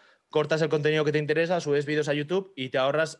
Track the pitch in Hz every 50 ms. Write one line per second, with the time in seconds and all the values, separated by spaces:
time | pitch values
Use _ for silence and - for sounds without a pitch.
0 | - - _ _ _ _ - 151 151 147 165 156 165 151 156 151 143 151 156 156
1 | 151 151 147 151 151 143 151 160 165 165 185 170 170 147 143 143 143 143 151 151
2 | 147 151 147 147 147 147 175 196 190 - - 139 131 127 139 135 131 139 139 151
3 | 160 156 -